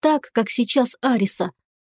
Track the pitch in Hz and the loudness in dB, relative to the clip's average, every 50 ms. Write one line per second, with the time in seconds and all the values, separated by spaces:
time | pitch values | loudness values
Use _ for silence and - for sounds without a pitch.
0 | - 311 302 285 - - - 233 220 - - - 240 - - 277 254 247 - - | 0 2 2 0 -2 -4 -4 -4 -2 0 -2 -2 -2 0 2 2 0 0 -2 -4
1 | - 262 247 214 196 190 - - 180 180 - _ _ _ _ _ | -2 0 0 2 0 0 0 -2 -4 -6 -6 _ _ _ _ _